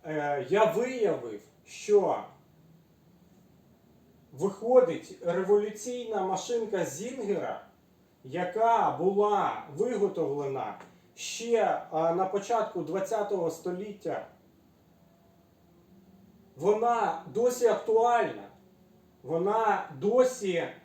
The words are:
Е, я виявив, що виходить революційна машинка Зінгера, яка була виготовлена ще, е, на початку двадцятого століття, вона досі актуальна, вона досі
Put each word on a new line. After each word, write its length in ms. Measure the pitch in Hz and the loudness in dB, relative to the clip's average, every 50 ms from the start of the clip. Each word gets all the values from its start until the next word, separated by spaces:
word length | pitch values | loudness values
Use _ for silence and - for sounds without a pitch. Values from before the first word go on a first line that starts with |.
| - | -8
Е, 420 | 156 156 151 143 143 143 139 127 - | -4 -4 -2 -2 0 -2 -2 0 0
я 160 | 180 208 226 | 4 4 4
виявив, 760 | - - 208 247 262 262 247 214 180 151 131 123 117 104 101 - - _ _ _ | 4 2 0 -2 -2 -2 0 0 0 0 -2 -6 -10 -12 -12 -16 -20 _ _ _
що 580 | - - - - - 208 202 185 - - - - - - - _ _ _ _ _ _ - _ _ _ _ _ _ _ _ _ _ _ - - _ _ _ _ _ _ - _ _ _ _ _ _ _ _ - _ _ | -20 -18 -12 0 4 4 4 4 4 -2 -4 -6 -12 -18 -20 _ _ _ _ _ _ -20 _ _ _ _ _ _ _ _ _ _ _ -20 -20 _ _ _ _ _ _ -20 _ _ _ _ _ _ _ _ -20 _ _
виходить 840 | - 131 170 202 196 - 220 233 254 254 - 170 156 156 - - - - 170 | -6 -2 -2 -2 -2 -4 0 8 8 8 8 8 0 -6 -8 -14 -18 -6 -4
революційна 1000 | 170 170 190 190 190 208 208 208 214 214 - - 247 247 247 240 220 220 196 185 | -2 0 0 4 4 4 4 4 0 -6 -8 -8 -8 -6 -6 -6 -4 -4 -2 -2
машинка 600 | 190 190 - - - 240 233 220 202 202 185 165 | -2 -2 -4 -4 -2 -2 -2 -2 -2 -2 -2 -2
Зінгера, 800 | - - - 214 247 262 269 214 196 190 156 - - - - - - _ _ _ _ _ _ _ _ _ _ _ | -4 -4 -8 -8 -8 -8 -6 -4 -2 -2 -2 -2 -6 -8 -10 -12 -20 _ _ _ _ _ _ _ _ _ _ _
яка 680 | 131 135 175 180 - - 214 226 233 233 220 165 143 | -8 -6 -4 -4 -4 0 2 4 4 4 4 2 0
була 720 | 131 135 170 190 196 202 208 208 208 196 165 - - - - - 139 | 0 2 0 2 4 4 2 4 4 2 0 0 -4 -6 -10 -12 -4
виготовлена 1000 | 151 214 247 240 196 202 190 - 170 160 139 139 143 139 135 135 127 - - - - - - - - _ _ _ | -2 -2 0 0 0 -2 -2 0 -2 -2 -2 -2 -4 -4 -4 -4 -6 -6 -8 -10 -12 -18 -20 -20 -20 _ _ _
ще, 460 | - - - - - 226 233 233 220 196 | -14 -12 -10 -10 -8 0 0 2 2 4
е, 180 | 165 147 - - - | 2 0 -2 -4 -4
на 340 | 156 156 165 170 170 180 190 | -2 0 2 2 2 2 0
початку 560 | 190 202 196 - - 233 226 208 - - 180 | 0 -2 -4 -2 0 0 0 0 -2 -4 -6
двадцятого 720 | 156 143 170 190 190 190 226 214 202 202 202 185 170 160 | -6 -4 -4 -4 -2 -2 -2 -4 -2 -2 -2 -2 -2 -4
століття, 760 | 151 - - 180 180 180 208 214 196 - - 165 143 - - - - _ _ _ _ _ _ _ _ _ _ _ _ _ _ _ _ _ _ _ _ _ _ _ _ _ _ _ _ - _ _ - - - - - - - - - - - - _ | -4 -4 -6 -6 -6 -6 -8 -10 -12 -10 -8 -6 -6 -6 -8 -12 -20 _ _ _ _ _ _ _ _ _ _ _ _ _ _ _ _ _ _ _ _ _ _ _ _ _ _ _ _ -20 _ _ -20 -20 -20 -20 -20 -20 -20 -20 -20 -20 -20 -20 _
вона 680 | 131 151 196 214 220 233 240 240 226 208 - - - - 147 127 | -2 0 2 2 2 2 0 2 2 0 -2 -4 -6 -10 -8 -4
досі 340 | 214 240 247 240 240 240 | 0 0 0 0 4 4
актуальна, 840 | 226 208 - - - 220 226 233 240 240 233 196 160 - 98 - - - - - - _ _ - _ - _ _ _ _ _ - | 4 4 4 0 2 2 4 4 4 4 2 0 -2 -4 -10 -14 -18 -20 -20 -20 -20 _ _ -20 _ -20 _ _ _ _ _ -6
вона 680 | 123 160 170 180 202 214 226 226 214 196 - - - 156 131 | -4 -2 0 0 2 2 2 2 2 0 0 -2 -8 -10 -2
досі 680 | 147 208 233 254 254 254 - - 208 190 175 165 165 - - - | -2 2 4 4 4 4 2 -2 -4 -2 -2 -2 -2 -4 -10 -16